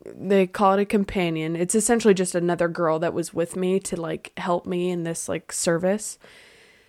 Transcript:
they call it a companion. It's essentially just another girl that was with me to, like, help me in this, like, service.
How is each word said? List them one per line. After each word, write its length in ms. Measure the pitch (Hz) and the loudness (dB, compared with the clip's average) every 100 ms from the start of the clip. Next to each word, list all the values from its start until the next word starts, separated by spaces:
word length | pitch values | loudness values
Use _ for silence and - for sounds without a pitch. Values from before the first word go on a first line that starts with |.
they 420 | 57 58 190 196 185 | -18 -8 2 4 4
call 280 | - 196 | 4 4
it 80 | 196 | 4
a 40 | 202 | 2
companion. 680 | 208 196 196 170 160 160 | 0 0 0 0 0 -2
It's 200 | 165 175 | -2 0
essentially 400 | 220 214 233 220 | 2 2 4 4
just 200 | 185 180 | 4 2
another 340 | 175 175 170 170 | 0 0 0 0
girl 300 | 170 165 160 | 0 0 0
that 140 | 170 | 0
was 200 | - 170 | -2 -4
with 200 | - 170 | -4 -4
me 240 | 185 185 190 | -2 0 0
to, 200 | - 175 | -2 -6
like, 320 | 160 160 - - | -6 -8 -10 -8
help 280 | 180 175 185 | -2 -2 -2
me 240 | 180 180 | -2 -2
in 120 | 175 | -2
this, 260 | 165 165 - | -4 -6 -6
like, 240 | 170 - | -6 -6
service. 680 | - 180 165 185 208 - - - - - - - _ | -4 0 0 0 -2 -4 -14 -20 -20 -20 -20 -20 _